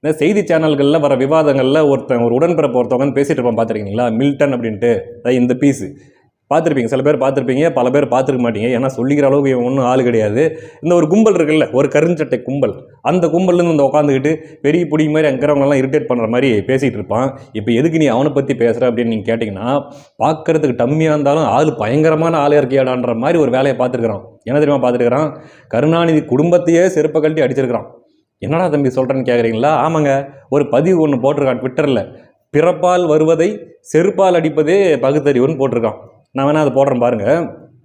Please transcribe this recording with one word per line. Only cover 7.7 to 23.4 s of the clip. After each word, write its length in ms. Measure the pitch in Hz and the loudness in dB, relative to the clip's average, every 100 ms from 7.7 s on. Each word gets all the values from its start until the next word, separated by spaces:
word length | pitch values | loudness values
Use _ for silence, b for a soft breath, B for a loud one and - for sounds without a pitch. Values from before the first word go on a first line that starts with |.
| 139 123 | 0 0
பேர் 180 | 139 139 | 0 0
பார்த்திருக்க 340 | 123 131 131 | 0 0 0
மாட்டீங்க. 380 | 120 104 113 123 | -2 -2 -2 -2
ஏன்னா, 100 | 131 131 | -2 -2
சொல்லிக்கிற 280 | 123 147 139 | -2 2 2
அளவுக்கு 240 | 139 139 | 2 2
இவன் 140 | 127 | 0
ஒண்ணும் 200 | 120 135 | 0 0
ஆளு 200 | 123 131 | 0 2
கிடையாது. 560 | 123 117 107 107 156 156 B B | 2 2 0 0 0 -2 B B
இந்த 140 | 160 175 | 0 2
ஒரு 120 | 156 | 2
கும்பல் 260 | 196 220 | 4 4
இருக்குல்ல, 400 | 185 151 156 143 | 2 2 2 0
ஒரு 140 | 120 143 | 0 0
கருஞ்சட்டை 540 | 143 165 170 147 123 | 2 0 0 -2 -4
கும்பல், 480 | - 139 123 95 - b | -4 -2 -2 -4 -16 b
அந்த 260 | - 180 170 | -2 0 0
கும்பல்ல 260 | 160 185 | 0 2
இருந்து 220 | 175 170 156 | 2 2 2
வந்து 80 | |
உட்காந்துக்கிட்டு 520 | 139 151 147 135 135 156 B B | 2 2 2 0 0 -4 B B
பெரிய 240 | 139 160 170 | -2 0 0
புடி 240 | 151 156 | 0 0
மாதிரி 180 | 156 156 | 2 0
அங்க 180 | 131 143 | 0 0
இருக்கிறவங்க 160 | 147 | 0
எல்லாம் 180 | 139 139 | 2 0
இரிட்டேட் 260 | 131 147 147 | 0 -2 -2
பண்ற 220 | 123 110 | -2 0
மாதிரி 320 | 120 135 107 | 0 2 0
பேசிட்டு 240 | 95 131 | 0 -2
இருப்பான். 560 | 139 101 101 107 135 - B | -2 -4 -6 -4 -4 -6 B
"இப்ப 200 | 107 107 | -8 -2
எதுக்கு 260 | 117 156 160 | 0 0 2
நீ 80 | 151 | 0
அவனை 260 | 117 147 | 2 0
பத்தி 220 | 143 131 | -2 -4
பேசுற?" 360 | 117 117 113 127 | 0 0 0 -2
அப்படின்னு 160 | 117 117 | 0 -2
நீங்க 300 | 110 98 117 | -4 -4 -4
கேட்டீங்கன்னா, 460 | 113 95 117 139 139 B B _ | -4 -6 -4 -4 -4 B B _
பார்க்கறதுக்கு 560 | 123 156 - 160 151 123 | -2 -2 -2 0 0 0
டம்மியா 260 | 120 156 | -2 0
இருந்தாலும் 420 | 160 151 139 147 | 0 0 0 0
ஆளு 320 | 143 113 156 135 | 0 0 0 -2
பயங்கரமான 640 | 104 139 156 156 165 165 | -2 0 2 2 0 0
ஆளா 200 | 143 147 | 2 2
இருக்கியாடான்ற 580 | 131 135 131 127 120 113 | 2 0 0 -2 -2 -2
மாதிரி 240 | 131 | 0
ஒரு 120 | 165 | 2